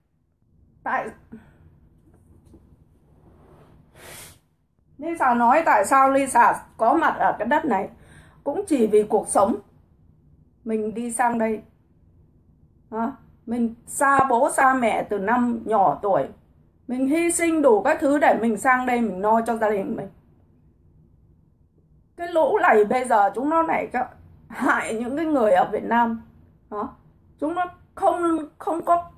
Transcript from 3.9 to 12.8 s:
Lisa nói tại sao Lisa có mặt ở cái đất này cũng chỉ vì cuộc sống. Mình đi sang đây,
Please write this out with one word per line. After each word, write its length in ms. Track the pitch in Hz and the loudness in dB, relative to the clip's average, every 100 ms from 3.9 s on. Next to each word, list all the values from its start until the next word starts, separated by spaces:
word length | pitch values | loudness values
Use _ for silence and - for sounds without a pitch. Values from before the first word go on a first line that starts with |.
| - - - - - _ _ _ _ _ - | -20 -20 -20 -20 -20 _ _ _ _ _ -12
Lisa 360 | 311 330 269 | -8 -2 0
nói 300 | 240 233 294 330 | 4 4 4 4
tại 200 | 226 202 | 2 4
sao 260 | 269 269 | 4 4
Lisa 520 | 269 269 233 208 - - - | 4 2 4 4 2 -6 -2
có 160 | 226 | 0
mặt 220 | 320 294 - | 2 0 0
ở 160 | 185 - | 0 0
cái 80 | 220 | 0
đất 180 | 294 320 | 0 0
này 240 | 196 - - - - - _ | -2 -4 -12 -20 -20 -20 _
cũng 220 | - 320 415 | -6 -6 -2
chỉ 200 | 277 214 | 0 2
vì 160 | 214 | 2
cuộc 240 | 208 214 - | 2 -2 0
sống. 280 | 226 202 392 - _ _ _ _ _ _ _ _ _ | 0 0 0 -8 _ _ _ _ _ _ _ _ _
Mình 300 | 226 220 214 | -6 -6 -6
đi 180 | 214 240 | -8 -8
sang 260 | 233 240 233 | -4 -2 -2
đây, 240 | 220 214 - _ _ _ _ _ _ _ _ _ _ _ | -2 -4 -10 _ _ _ _ _ _ _ _ _ _ _